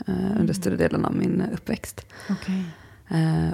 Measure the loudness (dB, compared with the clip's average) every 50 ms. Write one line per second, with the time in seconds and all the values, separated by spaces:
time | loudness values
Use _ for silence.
0 | -4 -2 -2 0 0 0 2 2 2 2 0 0 0 0 2 2 2 2 2 0
1 | 0 0 0 2 2 2 2 2 0 -2 -4 -6 -4 -4 -4 -4 -6 -10 -12 -14
2 | -16 -16 -18 -12 -6 -4 -4 -4 -2 -2 -2 -2 -2 -6 -10 -14 -20 -20 -20 -20
3 | -6 -2 0 2 2 4 2 2 2 0